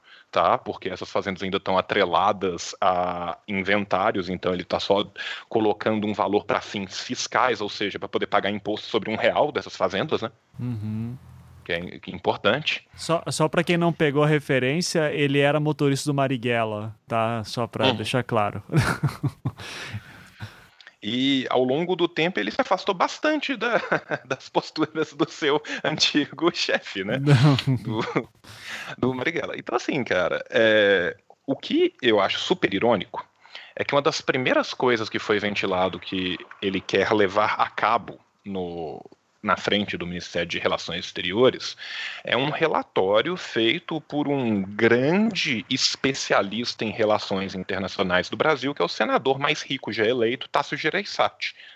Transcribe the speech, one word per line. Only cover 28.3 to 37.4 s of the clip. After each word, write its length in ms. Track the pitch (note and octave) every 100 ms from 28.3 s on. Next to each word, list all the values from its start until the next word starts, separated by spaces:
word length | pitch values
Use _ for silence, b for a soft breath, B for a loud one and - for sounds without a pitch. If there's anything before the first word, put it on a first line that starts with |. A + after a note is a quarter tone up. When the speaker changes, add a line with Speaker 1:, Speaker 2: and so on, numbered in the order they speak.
| _ B B B B B -
Speaker 1:
do 160 | B2
Marighella. 440 | B2+ B2 E3 F#2+ -
Então 180 | - B3
assim, 260 | - F3
cara, 420 | A#2 F#2 E2 D2+ -
é, 680 | A#2+ A2+ G#2+ G2+ F#2+ E2+ - _ - -
o 120 | C3+
que 360 | - C#4+ F4+ -
eu 200 | B2 G#2+
acho 180 | F#2+ -
super 340 | - - A2
irônico 520 | G2 A2+ G#2+ - - - _ B B B -
é 80 |
que 100 | -
uma 80 | C#3+
das 200 | C#3+ -
primeiras 520 | - C3 B2+ D4+ -
coisas 360 | - B2+ A#2 G#2+
que 100 | A2
foi 200 | - G#2
ventilado 600 | G2+ G2+ G2+ F#2 F#2 F2
que 380 | - F#2+ F#2 E2+ - -
ele 180 | G2+ F#2+
quer 320 | - G2+ F#2
levar 440 | G#2+ G2 G2+